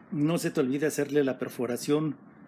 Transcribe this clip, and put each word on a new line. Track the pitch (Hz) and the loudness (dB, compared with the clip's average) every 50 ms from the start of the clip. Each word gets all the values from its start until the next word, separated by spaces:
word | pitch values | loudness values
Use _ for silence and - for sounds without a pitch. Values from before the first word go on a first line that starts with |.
| - - - | -12 -6 -2
no | 151 147 156 170 165 | 0 0 2 2 0
se | - 165 - | 0 0 0
te | 165 | 0
olvide | 143 123 135 147 151 | 0 2 0 0 0
hacerle | 151 143 - 143 131 139 147 143 | 0 0 0 -2 0 2 2 2
la | 135 123 | 2 0
perforación | - 123 117 - - 123 117 120 117 - - 147 151 156 156 131 - - - - - - | -2 -6 -6 -4 -4 -4 -2 -4 -4 0 0 2 2 2 0 -4 -6 -10 -20 -20 -20 -20